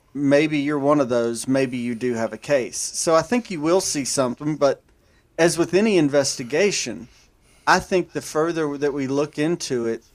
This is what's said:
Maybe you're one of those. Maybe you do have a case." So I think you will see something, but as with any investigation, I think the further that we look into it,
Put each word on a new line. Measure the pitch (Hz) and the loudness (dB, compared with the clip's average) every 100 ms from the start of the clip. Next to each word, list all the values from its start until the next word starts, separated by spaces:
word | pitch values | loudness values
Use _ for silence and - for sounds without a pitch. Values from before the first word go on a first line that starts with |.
| _ | _
Maybe | 135 143 143 156 151 | -4 2 4 4 0
you're | 143 147 | -2 0
one | 139 151 | 2 2
of | 127 | 2
those. | 120 117 117 - | 2 0 -2 0
Maybe | 135 135 127 | 0 0 -2
you | 120 | -6
do | 117 123 | -4 -2
have | 113 110 | -2 -4
a | 107 | -6
case." | - 143 107 - | -2 0 0 -6
So | - - - | -8 -4 2
I | 160 | 2
think | 156 247 233 | 2 -2 -4
you | 170 | -4
will | 151 185 | 0 2
see | 185 151 123 | 0 -4 -4
something, | - 127 123 151 147 | 0 -2 -2 -4 0
but | 139 - _ _ _ _ _ - | 0 0 _ _ _ _ _ 2
as | 170 156 | 2 2
with | 165 | 0
any | 180 226 190 | 2 4 4
investigation, | 147 143 135 - 123 143 208 - - - - _ _ _ _ _ - | 4 2 0 -2 -4 0 0 0 -6 -10 -14 _ _ _ _ _ 2
I | 175 | 2
think | 180 190 165 | 2 -2 -2
the | 147 | -6
further | - 156 165 165 156 143 | -6 -2 -2 0 -4 -2
that | 143 | -2
we | 139 131 | -2 -2
look | 139 151 - | -2 -2 -2
into | 151 170 - 127 117 | -2 -2 -4 -4 -2
it, | 113 _ | -4 _